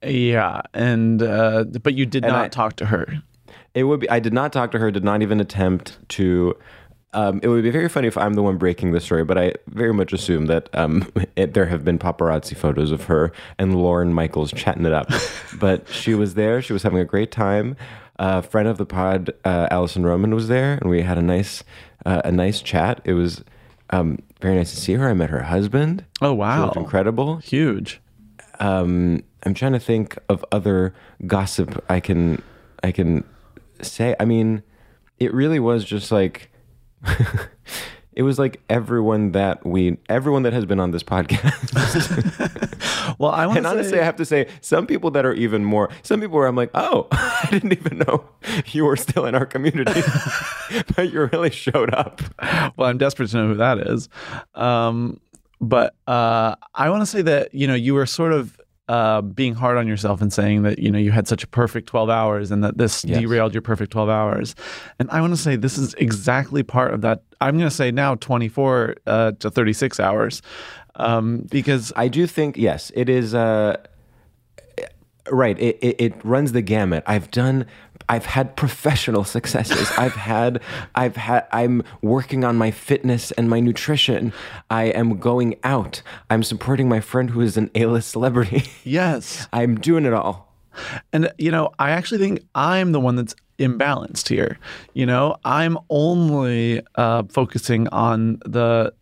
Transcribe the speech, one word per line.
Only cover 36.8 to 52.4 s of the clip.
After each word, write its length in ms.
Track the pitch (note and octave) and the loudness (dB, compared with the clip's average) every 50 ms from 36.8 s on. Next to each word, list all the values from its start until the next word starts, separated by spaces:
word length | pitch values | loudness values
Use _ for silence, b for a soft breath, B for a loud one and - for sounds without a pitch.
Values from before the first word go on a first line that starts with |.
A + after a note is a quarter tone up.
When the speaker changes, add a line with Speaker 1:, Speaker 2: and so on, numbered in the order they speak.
| _ _ _ _ - | _ _ _ _ -2
Speaker 2:
<laughs> 1120 | - - - A2 - - - - - - _ _ - - - - - - - - _ - | 0 2 2 2 0 0 -4 -6 -8 -14 _ _ -14 -12 -12 -12 -14 -16 -20 -20 _ -2
it 80 | B2 B2+ | 0 0
was 140 | C#3 C3 C#3 | 2 2 2
like 220 | C#3 B2+ - - _ - | 0 0 -2 -6 _ -2
everyone 640 | A2 A#2+ G#2+ A2 A#2+ A#2 G#2+ A2 A2 G#2+ G#2+ F#2+ | 0 0 0 0 0 2 2 2 2 2 2 0
that 340 | E2 G2 G2 G2 - - - | 0 0 0 0 -2 -4 -4
we, 320 | E2+ F2 F#2 F2+ F2 E2+ - - | 0 2 2 2 2 0 -2 -2
everyone 360 | - A2+ B2+ C3 D3+ C#3 C3+ B2+ | -2 -2 0 2 2 2 2 2
that 100 | A#2 A#2 | 2 0
has 120 | B2 G#2 | 0 0
been 140 | F#2 G2+ F#2+ | 0 0 0
on 120 | F#2 F2+ | 0 0
this 120 | E2+ E2+ - | -2 -4 -4
podcast. 1700 | - F#2 F#2 - - - - - D3 - - B2+ - - B2+ - A2 - E3+ - - F3 C#3+ - F3 - - - - - - - - - | -2 -2 -2 0 0 -2 0 2 0 0 0 -6 -4 -2 0 0 0 0 -2 -2 0 -2 -2 -2 -2 -2 -4 -6 -6 -4 -6 -8 -8 -8
<laughs> 40 | B B B B B B B B - | B B B B B B B B -2
Speaker 1:
Well, 120 | C#3+ D3+ | 0 0
I 140 | D#3 D#3+ D#3+ | 2 2 0
wanna 140 | F#3 A3+ E3+ | 2 2 2
Speaker 2:
And 80 | C#3+ | 2
honestly, 240 | E3+ G3+ G#3+ - F#3+ F#3+ | 0 0 -2 -2 0 0
Speaker 1:
say 40 | F3 | 2
Speaker 2:
I 20 | D#3+ | 2
have 100 | E3 E3 | 0 0
to 100 | E3 D#3 | -2 -2
say, 220 | - D3+ C#3+ B2 B B B | 0 0 0 0 B B B
some 260 | - - D3+ E3+ A#3 | -4 0 0 0 2
people 240 | - D4+ - F3 D#3+ | 0 -2 -2 0 0
that 140 | C#3 C#3+ B2+ | 0 2 2
are 80 | C3 - | 2 0
even 300 | - A#2+ G#2+ A2 G#2+ G#2 | 0 0 0 0 0 0
more, 240 | G#2 G#2+ G#2+ G2+ B B B - | 2 2 2 0 B B B -4
some 160 | - G#3+ A3 | -2 -2 -2
people 160 | G#3+ F#3+ D#3+ | 0 0 2
where 100 | D3 C3+ | 2 2
I'm 80 | B2+ B2 | 2 2
like, 160 | B2 A#2+ - - | 0 -2 0 -2
"Oh, 340 | - - F4+ - - - - | -2 0 2 0 0 0 0
<laughs> 20 | |
I 360 | C#3 - - - - - - - | -2 0 0 -2 -2 -2 -2 0
didn't 220 | G3+ G3 - F#3+ F#3 | 0 0 2 0 0
even 260 | - - E3 - - | 0 0 -4 -2 0
know 240 | - - - C3+ - - _ _ B B A3+ E3 B | 0 2 0 0 -2 -8 _ _ B B -4 -4 B
you 180 | - - D3+ D#3 | -4 -2 0 2
were 100 | C#3+ C3 | 2 2
still 300 | C3 - - - F#3 C#3 | 0 -2 -2 -2 -2 0
in 100 | A#2+ B2+ | 0 0
our 100 | B2 C3 | 0 0
community," 560 | - - C3 C#3 D#3 D3 C#3+ C3 - - E3 - D3 - C#3+ - B2 - - - | -2 -4 -2 -2 0 0 0 0 0 0 2 0 2 0 0 -2 -4 -6 -6 -6
<laughs> 480 | - - - - - G#3 A3+ - - - | -8 -10 -12 -10 -6 -6 -4 -4 -2 -2
but 160 | F3 F#3 F3 | 0 -2 0
you 140 | - D#3 C#3+ A#2 | 0 -2 0 0
really 200 | E3 E3 E3+ C#3+ | 0 0 0 -2
showed 420 | - - - B2+ A#2 C#3 A2 - C3 | -2 -2 -4 -2 0 0 0 2 0
up. 280 | A#2+ C#3 - - - - - - B | -2 -2 -4 -8 -10 -12 -12 -10 B